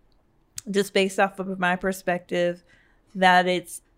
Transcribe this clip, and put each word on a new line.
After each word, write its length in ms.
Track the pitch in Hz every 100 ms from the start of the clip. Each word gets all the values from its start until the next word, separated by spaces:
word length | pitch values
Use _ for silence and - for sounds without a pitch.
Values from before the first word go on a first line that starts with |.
| _ _ _ _ _ - -
just 240 | 196 196
based 260 | 202 190 202
off 200 | 196 196
of 200 | 190 190
my 160 | 180 185
perspective, 880 | 190 190 - 175 175 175 175 175 _ _ _ _ _
that 340 | 190 185 180 180
it's 340 | 180 - - _